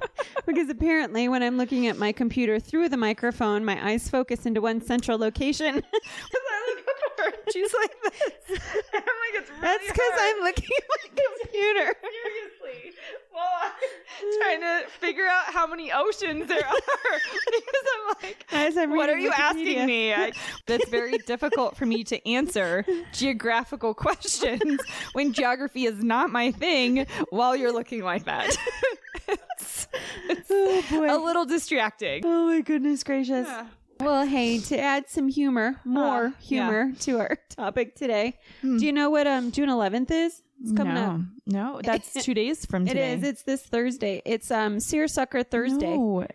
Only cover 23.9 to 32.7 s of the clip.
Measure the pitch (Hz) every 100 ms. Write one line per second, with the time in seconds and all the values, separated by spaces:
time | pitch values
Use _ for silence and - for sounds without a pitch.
23.9 | 220 262 - 392 - 254 233 311 277 -
24.9 | - - 254 285 233 247 262 277 254 233
25.9 | 208 226 233 262 240 247 - 339 294 247
26.9 | 262 269 - - 208 254 262 240 233 240
27.9 | 233 185 175 - - - 571 480 480 523
28.9 | 440 - - - 427 - 719 - - -
29.9 | 508 - - 359 359 - 392 381 381 277
30.9 | 311 302 302 330 339 277 330 - 269 214
31.9 | - 269 277 339 339 330 320 285